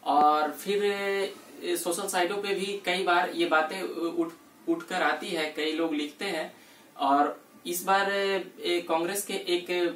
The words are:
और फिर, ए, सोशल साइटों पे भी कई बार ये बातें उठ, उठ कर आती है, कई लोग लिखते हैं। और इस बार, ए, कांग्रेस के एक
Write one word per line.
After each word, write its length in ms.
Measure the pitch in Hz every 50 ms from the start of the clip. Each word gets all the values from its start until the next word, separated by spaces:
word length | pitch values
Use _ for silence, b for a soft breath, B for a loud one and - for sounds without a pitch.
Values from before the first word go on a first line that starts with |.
| -
और 460 | 135 143 147 147 151 151 151 151 147 139
फिर, 320 | - - 190 202 202 208
ए, 920 | 202 202 196 202 196 196 196 196 - - - - - - - - 175 180
सोशल 300 | 170 - 180 170 208 196 190
साइटों 280 | - 185 180 - 202
पे 180 | 202 202 196 190
भी 120 | 175 190 196 202 196 -
कई 180 | 180 180 185 190
बार 260 | 175 175 175 180 175
ये 160 | - 165 170
बातें 340 | 151 160 156 156 - - - 135
उठ, 480 | 143 - - 165 165 - 175 165 165 - - - - _ - - -
उठ 140 | 165 165 -
कर 200 | - 185 180 165
आती 260 | 147 151 - - 202
है, 160 | 185 160 156 156
कई 220 | 151 - 151 156 156
लोग 200 | 156 165 160 151
लिखते 300 | 147 147 147 - - -
हैं। 280 | 196 165 160 151 123 - B B B B B B B B
और 440 | - - 175 175 175 - 147 143 - - - - - -
इस 160 | - 180 180 190
बार, 260 | 185 196 196 196 196
ए, 760 | 196 202 196 196 196 190 170 - - - - 170 175 175 170 -
कांग्रेस 360 | 165 165 170 175 196 202 -
के 80 | - 196
एक 360 | 190 - - 175 175 175 - 180 180 175 170 147